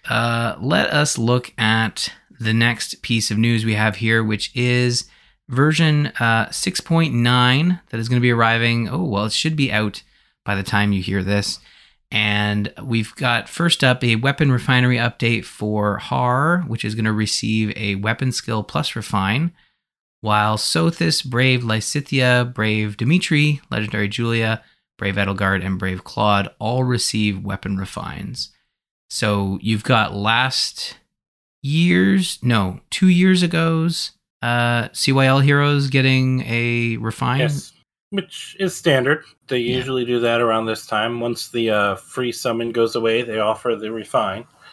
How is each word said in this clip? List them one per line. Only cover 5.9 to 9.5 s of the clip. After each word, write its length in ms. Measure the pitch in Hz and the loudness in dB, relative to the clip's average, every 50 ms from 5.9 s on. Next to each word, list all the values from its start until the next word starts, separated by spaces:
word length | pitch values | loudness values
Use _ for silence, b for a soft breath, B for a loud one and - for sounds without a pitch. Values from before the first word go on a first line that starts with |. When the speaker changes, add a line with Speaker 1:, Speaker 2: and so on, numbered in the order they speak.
| 151 147 147 - - - | 4 2 0 -2 -2 -2
Speaker 1:
uh, 320 | 120 113 113 113 - - | 0 2 2 0 0 -2
six 300 | - - - - - - | -6 -6 -6 -6 -6 -6
point 320 | - - 165 165 165 147 120 | -2 0 2 2 2 2 2
nine 680 | 120 120 120 123 127 123 123 127 139 160 180 180 170 - _ | 2 2 4 4 4 4 4 4 4 2 2 0 -2 -6 _
that 80 | - 113 | -8 -6
is 100 | 113 117 | -2 0
gonna 120 | 123 123 | 0 2
be 100 | 123 123 | 4 2
arriving. 560 | 120 117 117 113 117 117 117 117 117 117 113 98 | 4 4 4 2 2 2 2 2 2 0 0 -2
Oh, 140 | 123 170 180 | -2 -4 -2
well, 200 | 143 101 98 107 | -2 -2 -2 -2
it 80 | 110 | -2
should 240 | - - - 160 | -2 -2 -2 -2